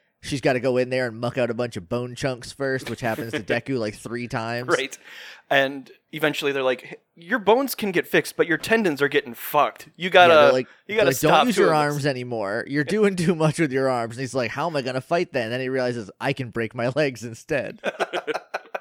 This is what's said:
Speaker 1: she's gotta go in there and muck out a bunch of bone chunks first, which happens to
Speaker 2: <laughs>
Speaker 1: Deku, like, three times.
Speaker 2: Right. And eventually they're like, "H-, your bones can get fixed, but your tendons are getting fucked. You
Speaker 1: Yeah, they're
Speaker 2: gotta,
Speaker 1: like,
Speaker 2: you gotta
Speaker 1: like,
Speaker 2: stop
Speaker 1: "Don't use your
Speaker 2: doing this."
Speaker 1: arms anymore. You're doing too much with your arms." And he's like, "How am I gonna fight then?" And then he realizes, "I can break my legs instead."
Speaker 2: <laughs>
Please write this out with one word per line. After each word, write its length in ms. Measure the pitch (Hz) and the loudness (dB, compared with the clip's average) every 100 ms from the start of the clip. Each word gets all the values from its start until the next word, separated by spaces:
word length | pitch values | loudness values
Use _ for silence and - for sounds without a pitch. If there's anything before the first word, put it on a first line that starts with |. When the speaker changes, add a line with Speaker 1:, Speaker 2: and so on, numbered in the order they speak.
| _ _ | _ _
Speaker 1:
she's 200 | - 139 | -8 -2
gotta 180 | 147 127 | 0 0
go 180 | 131 123 | 0 0
in 120 | 127 | 0
there 160 | 131 123 | -2 -4
and 120 | 110 | -4
muck 180 | 123 127 | -6 -2
out 100 | 120 | -2
a 40 | 113 | -2
bunch 200 | 120 107 | -6 -8
of 140 | 87 | -8
bone 240 | 120 123 123 | -6 -6 -6
chunks 360 | 139 120 - | -6 -6 -12
first, 360 | - 135 131 - | -6 -4 -4 -6
which 120 | 113 | -6
happens 300 | 120 110 117 | -4 -4 -6
to 60 | 147 | -8
Speaker 2:
<laughs> 40 | |
Speaker 1:
Deku, 360 | - 120 - 127 | -4 -4 -2 -4
like, 160 | 107 - | -4 -8
three 320 | 107 120 120 | -10 -10 -6
times. 400 | 123 113 120 127 | -6 -6 -6 -2
Speaker 2:
Right. 260 | 135 135 - - - - - - | -2 -2 -10 -20 -20 -20 -14 2
And 400 | 139 135 139 131 - _ | 2 2 -4 -16 -20 _
eventually 400 | 151 151 143 147 | -2 -2 0 -2
they're 100 | 139 | 0
like, 200 | 131 127 - | 0 0 -6
"H-, 120 | - _ _ | -20 _ _
your 240 | 170 240 | -4 0
bones 340 | 190 240 277 | 4 4 2
can 180 | - 202 | -4 -2
get 120 | 165 - | 0 2
fixed, 300 | 175 - - | 0 0 -2
but 120 | 165 | 0
your 100 | 156 | 0
tendons 440 | - 226 190 139 | 0 2 2 0
are 60 | 143 | 2
getting 260 | 139 120 | 0 -2
fucked. 520 | 113 - 147 120 - 151 - | -12 -2 0 0 -2 -20 -8
You 140 | 180 | 4
Speaker 1:
Yeah, 140 | 180 175 | 8 10
they're 80 | 160 | 10
Speaker 2:
gotta, 160 | 143 | 8
Speaker 1:
like, 160 | 131 - - - | 6 -2 -12 -4
Speaker 2:
you 80 | 214 | 2
gotta 120 | 180 | 2
Speaker 1:
like, 80 | - | 4
Speaker 2:
stop 240 | 156 151 | 4 6
Speaker 1:
"Don't 80 | 254 | 4
use 100 | 190 | 4
your 100 | 180 | 4
Speaker 2:
doing 100 | 151 | 4
this." 140 | 147 | 2
Speaker 1:
arms 120 | 147 143 | 0 -2
anymore. 600 | 127 123 117 98 113 - | -2 -4 -4 -2 -4 -2
You're 160 | 143 | -2
doing 320 | 139 208 202 180 | 0 2 2 2
too 180 | 170 | 0
much 240 | 165 156 147 | 2 2 2
with 140 | 151 | 0
your 160 | 135 135 | 0 0
arms." 300 | 123 113 117 | 0 -4 -6
And 40 | |
he's 140 | 131 131 | -4 -4
like, 160 | 117 | -4
"How 160 | 135 165 | -4 -4
am 80 | 147 | -2
I 60 | |
gonna 180 | 127 127 | -4 -6
fight 320 | - 175 170 | -2 -2 0
then?" 120 | 131 | -2
And 100 | 110 | -2
then 80 | 127 | -4
he 80 | 131 | -4
realizes, 420 | 131 123 120 98 - | -2 -2 -4 -8 -6
"I 140 | 127 | -6
can 160 | 139 123 | -4 -6
break 260 | 117 113 127 | -6 -6 -4
my 140 | 120 | -4
legs 340 | 135 143 120 | -2 -4 -4
instead." 560 | 117 113 - 143 104 - | -14 -14 -6 -6 -6 -8
Speaker 2:
<laughs> 100 | - - - - - - - - - - | -8 -6 -6 -6 -6 -8 -8 -14 -12 -14